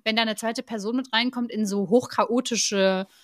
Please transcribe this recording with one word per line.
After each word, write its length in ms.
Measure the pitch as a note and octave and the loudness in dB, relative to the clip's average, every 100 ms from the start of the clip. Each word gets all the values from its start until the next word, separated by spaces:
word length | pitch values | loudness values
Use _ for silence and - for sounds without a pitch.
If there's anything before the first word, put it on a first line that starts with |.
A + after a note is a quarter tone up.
wenn 100 | - | -2
da 60 | A3 | 0
eine 160 | A3+ G#3+ | 0 -2
zweite 260 | A3+ A3+ | -4 -4
Person 340 | - A3+ G3 B3 | -6 -6 -4 -4
mit 140 | C4 | 0
reinkommt 360 | A3 B3 B3 A#3+ | 0 0 -2 -4
in 140 | G#3+ | -2
so 240 | G#3+ G3+ F#3 | -2 0 4
hochchaotische 1160 | A#3 B3 - G#3 A#3+ B3+ A3+ - G3+ F#3+ F#3+ F#3+ _ | 2 2 0 2 2 0 -2 0 2 2 2 -4 _